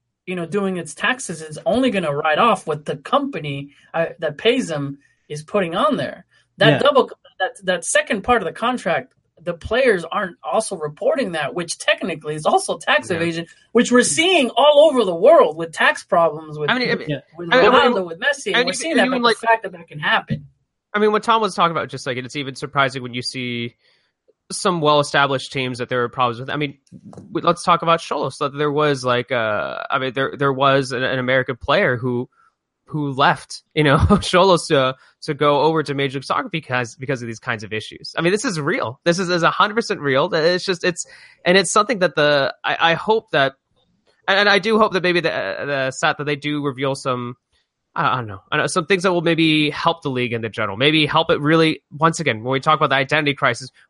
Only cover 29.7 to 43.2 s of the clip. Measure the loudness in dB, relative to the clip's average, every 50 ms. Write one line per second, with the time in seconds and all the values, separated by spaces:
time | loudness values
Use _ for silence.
29.7 | -6 -8 -6 -4 -4 -2 -2 -4 -2 -4 -4 -4 -2 -2 0 0 0 2 2 4
30.7 | 4 2 0 -2 -4 -4 -2 -2 -2 -2 0 0 0 0 0 -2 -6 -6 -2 0
31.7 | 2 2 2 2 0 0 -2 -2 -2 -4 -6 -8 _ _ _ _ _ _ _ _
32.7 | _ _ _ -8 -6 -4 -4 -4 0 2 2 2 2 0 -6 -16 -18 -18 _ _
33.7 | 0 2 4 4 4 6 6 6 4 4 4 2 4 4 6 6 4 4 2 2
34.7 | 2 2 2 0 -2 _ _ _ _ -14 -8 -8 -4 0 2 2 4 4 4 2
35.7 | 2 0 -2 -2 -2 -2 -2 -2 -4 -6 -4 -2 -4 -4 -4 -4 -8 -8 -6 -4
36.7 | -4 -4 -4 -4 -8 -10 -6 -6 -6 -6 -6 -10 -12 -10 -8 -6 -6 -6 -6 -8
37.7 | -8 -8 -8 -10 -16 -18 -16 -10 -4 -2 0 0 0 0 -2 -4 -4 -4 -4 -2
38.7 | -2 -2 -4 -6 -6 _ -2 0 0 0 0 -2 0 2 2 0 2 2 0 0
39.7 | 0 -4 -4 -4 -6 -4 -2 0 2 2 2 0 0 0 2 2 0 0 -2 -4
40.7 | -4 -2 -2 -2 -2 -4 -10 -14 -16 -20 -20 -20 _ _ 2 4 4 4 4 4
41.7 | 2 2 2 2 0 0 0 0 2 2 2 4 4 2 0 -2 -4 _ -4 -4
42.7 | -2 2 2 2 2 0 0 0 0 0